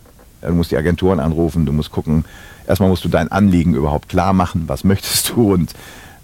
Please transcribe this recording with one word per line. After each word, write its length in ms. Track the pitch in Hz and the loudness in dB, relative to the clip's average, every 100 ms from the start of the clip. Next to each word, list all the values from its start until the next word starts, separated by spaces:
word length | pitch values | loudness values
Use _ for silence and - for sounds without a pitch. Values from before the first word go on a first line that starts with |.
| - - - - | -20 -20 -20 -12
Ja, 60 | - | -2
du 60 | |
musst 160 | 85 85 | -2 0
die 60 | 67 | -2
Agenturen 420 | 78 85 92 92 | -2 0 0 0
anrufen, 460 | 73 80 82 80 | 0 0 -2 0
du 80 | 73 | -2
musst 180 | 73 76 | -2 -4
gucken, 360 | - 78 78 - - - - - | -6 -2 -2 -2 -10 -20 -12 -4
erstmal 240 | 90 95 | 0 2
musst 140 | 90 | 2
du 40 | 87 | 0
dein 240 | 82 82 | 0 0
Anliegen 420 | 98 101 90 82 | 2 4 4 2
überhaupt 340 | 67 76 73 - | 2 0 -2 -2
klar 220 | 90 90 | -2 0
machen, 300 | 95 87 - 78 | 0 0 -4 -6
was 180 | 69 | -2
möchtest 460 | 95 98 - - - | 0 0 -2 -4 -2
du 240 | - 110 | 0 2
und 180 | 92 80 - - - - - | 2 0 -6 -20 -20 -20 -14